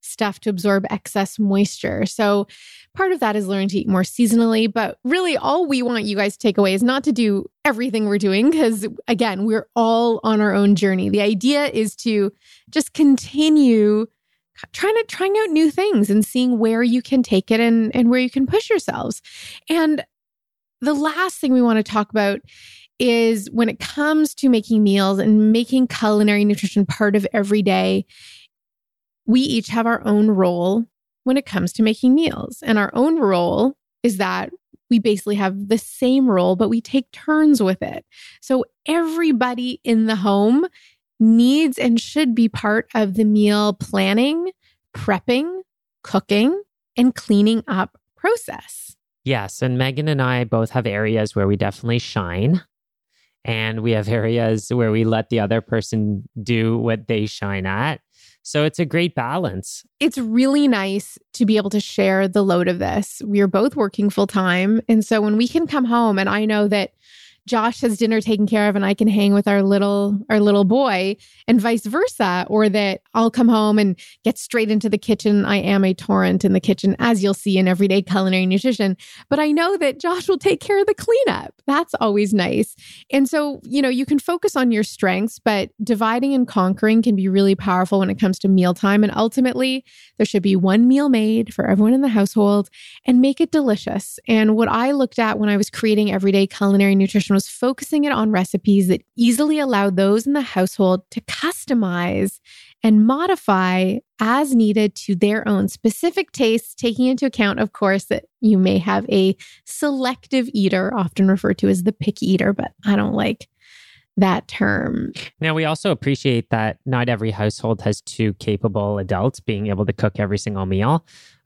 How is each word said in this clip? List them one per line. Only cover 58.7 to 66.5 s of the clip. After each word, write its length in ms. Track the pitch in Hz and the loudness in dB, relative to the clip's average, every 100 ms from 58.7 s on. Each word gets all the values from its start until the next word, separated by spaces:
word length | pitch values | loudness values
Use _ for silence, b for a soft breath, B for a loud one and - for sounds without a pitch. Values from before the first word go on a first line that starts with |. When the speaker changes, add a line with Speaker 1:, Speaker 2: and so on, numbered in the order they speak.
| 151 | -2
Speaker 2:
a 60 | |
great 300 | 160 160 175 | -4 -2 -4
balance. 720 | 156 120 156 160 92 - - - _ | -4 -6 -4 -6 -6 -12 -16 -20 _
Speaker 1:
It's 200 | 277 269 | -4 -2
really 500 | 233 226 269 285 285 | -2 0 2 2 2
nice 500 | 220 196 196 - - _ | 0 -2 -6 -8 -20 _
to 120 | - 214 | -2 0
be 100 | 214 | 2
able 140 | 202 | 0
to 100 | 208 | -4
share 480 | - - 190 190 196 | -4 -2 0 2 0
the 140 | 185 | 0
load 260 | 196 196 180 | 2 2 0
of 100 | 180 | -2
this. 440 | 131 208 202 - | -2 -4 -6 -10
We 160 | 220 202 | -4 0
are 60 | 202 | 2
both 300 | 190 247 294 | 2 0 0
working 340 | 208 - 202 | -4 0 -2
full 160 | 190 202 | 0 -2
time. 540 | 196 185 180 190 226 - | 0 0 0 0 0 2
And 160 | 226 | 0
so 160 | 208 220 | 2 0
when 160 | 208 214 | 0 0
we 120 | 240 | 0
can 180 | 330 330 | -2 -2
come 180 | 294 | -2
home 340 | 247 233 233 196 | 0 2 2 0
and 100 | 190 | 0
I 160 | 202 | -2
know 240 | 214 | 0